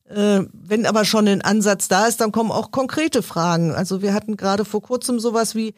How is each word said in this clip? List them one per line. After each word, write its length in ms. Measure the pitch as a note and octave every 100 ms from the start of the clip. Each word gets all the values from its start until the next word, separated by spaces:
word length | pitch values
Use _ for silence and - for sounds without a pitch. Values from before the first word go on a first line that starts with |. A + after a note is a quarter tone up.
| _
Äh, 360 | G#2 G#2 G2 -
wenn 340 | - F3 A3 F3
aber 180 | A3
schon 240 | G3 A3 G#3
ein 140 | F#3+
Ansatz 460 | - G#3+ G#3 G3 -
da 180 | F#3+ A3+
ist, 140 | A#3
dann 120 | A3
kommen 180 | A3+ A3
auch 200 | C#3 -
konkrete 520 | C4+ C4 D#4 D#4 A#3+
Fragen. 500 | - F3 F3 E3+ E3
Also 300 | C#3+ F#3 F#3+
wir 120 | G3+
hatten 220 | G#3 G#3+ G#3
gerade 280 | G3 G3+
vor 180 | G#3 G#3+
kurzem 380 | - B3 - A#3+
sowas 340 | A#3 A3+ A3
wie, 200 | A3 A3